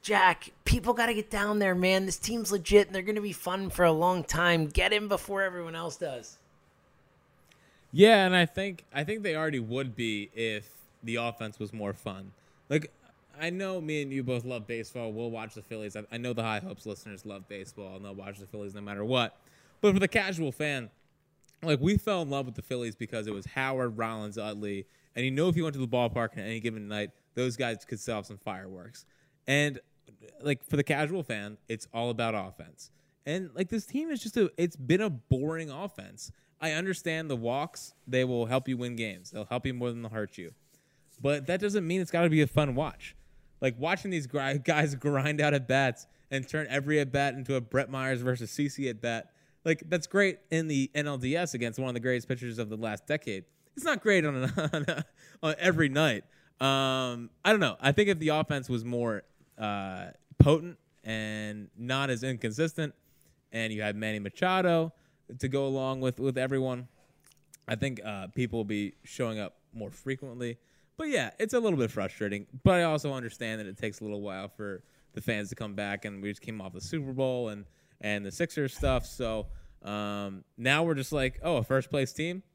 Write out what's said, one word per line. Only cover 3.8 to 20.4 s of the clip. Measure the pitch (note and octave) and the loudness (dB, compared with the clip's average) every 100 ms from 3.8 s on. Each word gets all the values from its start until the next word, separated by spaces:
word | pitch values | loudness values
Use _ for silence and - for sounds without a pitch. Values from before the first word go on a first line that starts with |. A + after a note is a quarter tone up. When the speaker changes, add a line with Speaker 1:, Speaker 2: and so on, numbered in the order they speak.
Speaker 1:
a | F3 | 6
long | D#3 F3 F3+ | 8 4 2
time. | D3 E3 F3 E3+ D#3 | 0 2 4 4 4
Get | C#3 F#3 | 2 2
in | G#3 G#3 | 2 0
before | G3 - G3 | -2 -2 -2
everyone | F#3+ F3+ E3 E3 | -2 -4 -10 -8
else | E3 - | -8 -6
does. | E3 B2 G#2+ - _ _ _ _ _ _ _ _ _ _ _ _ _ _ _ | -6 -8 -12 -20 _ _ _ _ _ _ _ _ _ _ _ _ _ _ _
Speaker 2:
Yeah, | C#3 G#3 A3 F#3+ | 10 10 12 8
and | |
I | F#3 | 6
think, | E3+ - G3 F3 - | 4 2 -6 -6 -8
I | C3+ | -6
think | D3+ A3 | -4 -4
they | G3+ D#3 | -2 -2
already | D#3+ C#3 | 0 -2
would | A2 B2 C3+ | -2 -4 -4
be | A2 A2+ G#2 G#2 | -2 -2 -2 -4
if | A2+ A2+ G#2+ G#2 - - _ | -4 -4 -4 -8 -20 -20 _
the | A2+ A#2 | -6 -2
offense | A#2 A2+ A2 - | -2 -4 -10 -8
was | G#2+ | -8
more | A2+ G2+ | -6 -6
fun. | G2+ - F#2+ G2 - _ _ _ | -6 -8 -10 -14 -20 _ _ _
Like, | D3+ - _ - _ _ - | -2 -2 _ -20 _ _ -8
I | D#3+ | -6
know | F3+ F#3+ F#3 | -4 -4 -4
me | D#3 D3+ | -4 -4
and | C#3 | -2
you | C3+ | -4
both | B2+ B2 | -2 -2
love | A#2 B2 G#2 | -2 -8 -6
baseball. | A#2 A2 B2+ A#2 | -8 -8 -8 -8
We'll | G#2+ A#2 | -6 -6
watch | A2+ A2 | -6 -10
the | A2 | -14
Phillies. | G#2 A2 G#2+ | -12 -10 -8
I, | G#2+ G#2+ | -10 -10
I | A#2 | -8
know | B2 | -4
the | A#2 | -2
High | A2+ G#2+ | 0 -2
Hopes | F#2 G2 A2+ | -4 -10 -10
listeners | G2+ A2 G2 | -10 -12 -14
love | G#2 G2 F#2+ | -12 -14 -12
baseball, | G2+ G2 - G2 | -14 -14 -14 -14
and | F#2+ | -12
they'll | G2+ | -12
watch | G2 F#2+ G2+ | -12 -12 -14
the | G2 | -14
Phillies | G#2+ G2+ | -10 -10
no | G2+ | -10
matter | G2+ G2+ | -8 -4
what. | G#2+ B2+ A2+ - _ _ _ _ | 2 2 2 -4 _ _ _ _
But | G#3 | 6
for | F#3+ | 6
the | F#3+ | 6
casual | A3+ G3 E3+ | 4 2 0